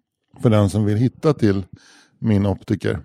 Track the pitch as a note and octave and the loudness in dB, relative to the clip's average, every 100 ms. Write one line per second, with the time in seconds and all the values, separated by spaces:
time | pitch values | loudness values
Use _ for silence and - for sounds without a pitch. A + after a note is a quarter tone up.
0 | _ _ _ - A#2+ G#2+ G2+ G#2 G#2 G#2+ | _ _ _ -4 2 2 2 0 -2 0
1 | B2+ - D#3 D3 G#2+ G2 F#2 - _ _ | -2 -2 -2 0 0 0 -4 -16 _ _
2 | _ - A2+ G2+ G2+ F#2 - G#2 G#2+ F#2+ | _ -8 -2 0 0 -4 -6 -4 -4 -6